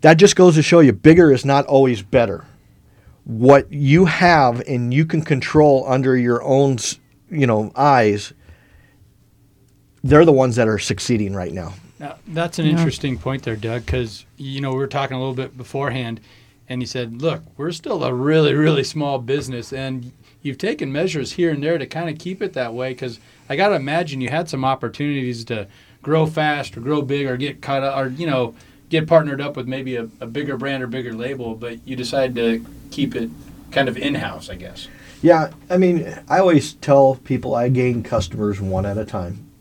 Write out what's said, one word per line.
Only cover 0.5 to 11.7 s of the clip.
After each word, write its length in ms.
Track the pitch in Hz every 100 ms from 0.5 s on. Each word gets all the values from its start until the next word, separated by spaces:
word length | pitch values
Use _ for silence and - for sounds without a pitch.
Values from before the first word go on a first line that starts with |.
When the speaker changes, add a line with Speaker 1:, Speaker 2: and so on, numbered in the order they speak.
| 160
Speaker 1:
to 60 |
show 180 | 143 170
you, 140 | 147
bigger 380 | 101 151 170 165
is 120 | 127
not 220 | 139 139 139
always 360 | 139 135 117
better. 420 | 98 135 113 85 - - _ _ _ _ - _ -
What 460 | 117 123 139 135
you 340 | 147 143 156 180
have 560 | 156 180 165 131 120 -
and 260 | 131 120
you 120 | 127 160
can 160 | 160
control 600 | 156 139 - 156 151 135 127
under 280 | 131 131 131
your 260 | 123 120
own, 340 | 117 135 139 131
s-, 240 | - - _ _ _
you 160 | 160 131
know, 260 | 110 107 -
eyes, 580 | 143 135 110 104 - - _ - _ _ _ _ _ _ _ _ _ _ _ _ _ _
they're 220 | 135 147 170
the 60 |
ones 240 | 139 131 120
that 120 | 113
are 120 | 107
succeeding 540 | - 101 - 120 101
right 200 | 98 90
now. 200 | 85 82